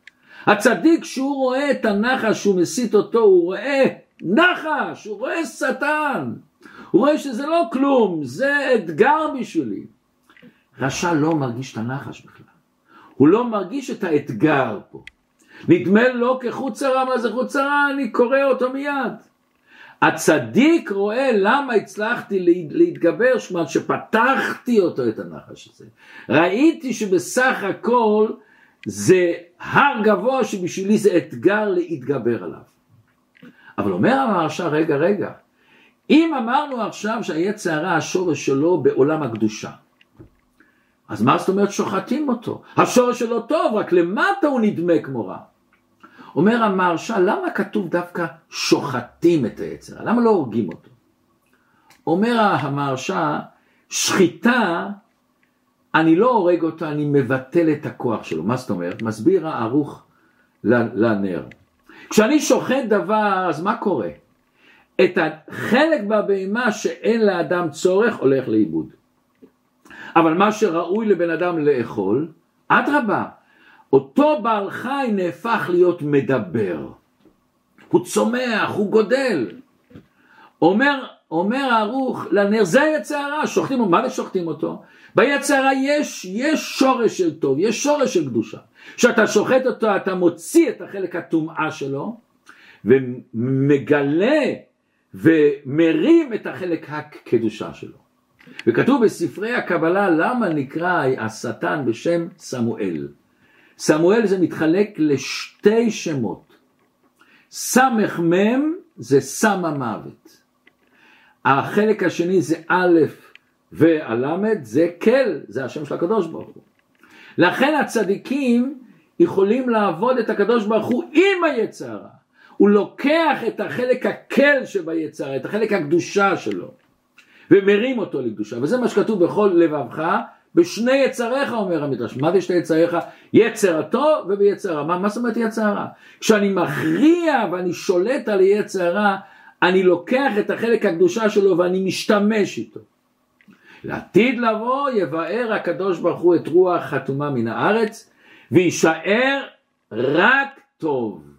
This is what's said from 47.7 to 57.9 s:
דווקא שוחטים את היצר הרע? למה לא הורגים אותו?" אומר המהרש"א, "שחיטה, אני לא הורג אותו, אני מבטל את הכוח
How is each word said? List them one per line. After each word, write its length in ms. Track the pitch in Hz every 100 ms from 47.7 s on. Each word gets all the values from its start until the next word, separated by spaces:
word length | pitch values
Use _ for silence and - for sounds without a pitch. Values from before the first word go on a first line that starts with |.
| 214 170
דווקא 360 | 175 175 180 160 - _
שוחטים 960 | - - 160 143 123 117 _ 170 165 113
את 140 | -
היצר 360 | 82 78 - -
הרע? 160 | 147
למה 100 | 233
לא 80 | 233
הורגים 400 | 196 127 110 87
אותו?" 200 | - _ _ _ _ _ _ _ _ _ _ _ _ -
אומר 320 | 170 226 233
המהרש"א, 1000 | 208 156 143 139 139 131 - 185 151 151 - _ _ _ _
"שחיטה, 960 | - - 214 170 - 240 247 196 175 202 - _ _ _ _ _ _ _ _ _ 160
אני 200 | 160 165
לא 160 | 247
הורג 320 | 247 175 170
אותו, 220 | 160 160 160
אני 200 | 147 147
מבטל 640 | 143 117 131 - 170 160
את 140 | 143
הכוח 380 | 120